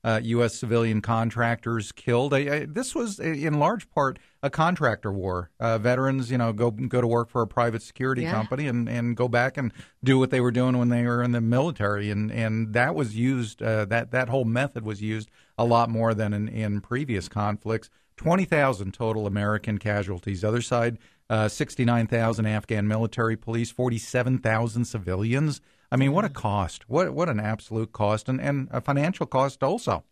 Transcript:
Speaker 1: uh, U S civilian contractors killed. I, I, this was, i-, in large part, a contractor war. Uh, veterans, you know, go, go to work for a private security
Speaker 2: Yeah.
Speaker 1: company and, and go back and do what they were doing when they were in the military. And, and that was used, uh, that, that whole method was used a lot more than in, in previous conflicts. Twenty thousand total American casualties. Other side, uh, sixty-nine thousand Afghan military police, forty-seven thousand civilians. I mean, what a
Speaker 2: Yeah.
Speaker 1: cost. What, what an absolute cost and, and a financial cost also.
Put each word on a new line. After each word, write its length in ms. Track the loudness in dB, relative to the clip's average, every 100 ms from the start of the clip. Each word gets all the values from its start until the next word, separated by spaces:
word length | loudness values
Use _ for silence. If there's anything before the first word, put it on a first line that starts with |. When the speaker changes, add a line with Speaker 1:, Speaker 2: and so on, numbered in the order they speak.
Speaker 1:
uh, 160 | 0 -2
U 200 | 0 2
S 120 | 2 0
civilian 460 | 0 2 2 0
contractors 880 | 0 0 0 0 0 0 -2 -4 -6
killed. 420 | -8 0 2 2
I, 40 | 2
I, 280 | 0 -2 -4
this 300 | -6 -4 -4
was, 240 | -4 -4
i-, 60 | -4
in 340 | -2 0 2
large 300 | 2 0 -4
part, 260 | 0 0 -2 _ _
a 80 | -6
contractor 640 | 2 2 2 0 0 -4
war. 380 | -4 -2 -4 -6 _
Uh, 180 | 0 2
veterans, 540 | 2 2 2 0 0
you 60 | 0
know, 160 | 0
go, 180 | 2 0
go 300 | 0 -2 0
to 60 | 2
work 220 | 2 0
for 120 | -2
a 60 | -2
private 340 | 2 0 0
security 400 | -10 -4 -2 -2
Speaker 2:
Yeah. 100 | -2
Speaker 1:
company 360 | -2 -2 -4 -2
and, 200 | -2 -2
and 300 | -2 -2 0
go 100 | 2
back 300 | 2 2 0
and 160 | -6 -6 -20 _
do 140 | 4 4
what 120 | 4
they 100 | 4
were 120 | 2
doing 260 | 2 2 2
when 120 | 2
they 140 | 2
were 180 | 0 0
in 100 | 0
the 100 | 0
military. 680 | 2 2 0 0 -2 0 -2
And, 220 | -2 -2
and 420 | -2 -2 -2 0
that 220 | 2 2 0
was 200 | -2 0
used, 460 | 0 0 -4 -4
uh, 240 | -2 0 0
that, 260 | -2 0
that 180 | -2 0
whole 160 | 0 0
method 400 | 0 -2 -4 -8
was 160 | -6
used 280 | -4 -4 -8 _ _ -2
a 80 | 4
lot 240 | 4 4
more 240 | 2 2
than 200 | 2 0
in, 140 | -2 -4
in 340 | -4 -2 -4
previous 460 | -4 -4 -2 -4 -4
conflicts. 640 | -2 -2 -2 -4 -6 -6 _ _ -4
Twenty 300 | 0 2 2
thousand 480 | 2 2 0 -6
total 340 | -4 -2 -2 -2
American 500 | 0 0 0 -2 -2
casualties. 680 | 0 -2 -2 -6 -4 -2
Other 180 | 0 0
side, 360 | 0 0 0 -2 -14 _ _
uh, 200 | 0 0
sixty-nine 580 | 0 -6 0 2 4 2
thousand 400 | 2 0 0 0
Afghan 400 | -2 -2 0 0
military 480 | 0 -2 0 0 0
police, 340 | -2 -2 -2
forty-seven 680 | -2 -2 -2 -2 0 2 2
thousand 460 | 2 2 0 -2 -2
civilians. 760 | -4 -4 0 0 2 0 -2 _ _ _
I 60 | 2
mean, 160 | 2
what 120 | 2 -2
a 40 |
Speaker 2:
Yeah. 40 |
Speaker 1:
cost. 560 | -2 -2 0 -2 -6 -2
What, 240 | 0 0
what 160 | 0 -2
an 100 | 0
absolute 520 | -2 -4 -4 -6 -4
cost 360 | 0 0 0 0
and, 140 | -2
and 280 | -2 -2 -4
a 100 | -4
financial 460 | 0 0 0 -2 -2
cost 360 | 0 0 0
also. 400 | -2 0 -2 -4 -4